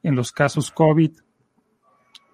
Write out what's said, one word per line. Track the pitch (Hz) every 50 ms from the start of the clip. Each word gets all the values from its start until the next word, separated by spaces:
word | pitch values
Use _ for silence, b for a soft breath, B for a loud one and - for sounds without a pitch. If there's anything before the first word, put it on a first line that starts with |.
| b
en | 175 139
los | 123 123 - -
casos | - 147 139 - 156 131 -
covid, | - - 160 156 156 156 160 156 - _ _ _ _ _ _ _ _ _ _ _ _ _ _ _ _ _ _ _ - - _ _